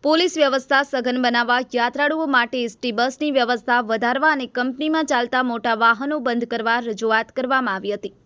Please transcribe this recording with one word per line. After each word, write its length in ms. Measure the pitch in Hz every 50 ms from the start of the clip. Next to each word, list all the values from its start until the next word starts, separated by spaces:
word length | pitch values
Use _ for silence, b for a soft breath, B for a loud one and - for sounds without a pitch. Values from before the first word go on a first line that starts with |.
| -
પોલીસ 340 | 285 311 320 359 370 - 320
વ્યવસ્થા 460 | 294 277 254 269 247 _ 285 269 285
સઘન 380 | 277 - 254 240 247 247 254
બનાવવા, 380 | 254 247 240 233 240 233 240 247 254 247 -
યાત્રાળુઓ 540 | 240 233 240 247 262 294 294 311 311 320 277
માટે 340 | 277 254 240 233 - 254
એસ 160 | 240 233 - _
ટી 160 | - 247 220
બસની 380 | 220 240 262 254 - 302 302
વ્યવસ્થા 500 | 277 262 240 226 247 233 - - 240 240 247
વધારવા 500 | 214 226 220 214 240 254 269 285 311 311 277
અને 100 | 254 -
કંપનીમાં 640 | _ 247 247 262 254 262 294 311 311 320 311 294
ચાલતા 320 | 294 240 240 233 - 254 262
મોટા 340 | 247 240 233 - 240 226 214
વાહનો 420 | 233 233 233 208 269 285 302 302
બંધ 260 | 240 254 240 240 240 233
કરવા 320 | 233 233 220 226 226 240
રજૂઆત 540 | 240 233 214 190 220 220 220 220 226 226 _
કરવામાં 400 | 254 247 247 269 262 247 233 190
આવી 220 | 190 190 202 208 208
હતી. 180 | - 196 - _ _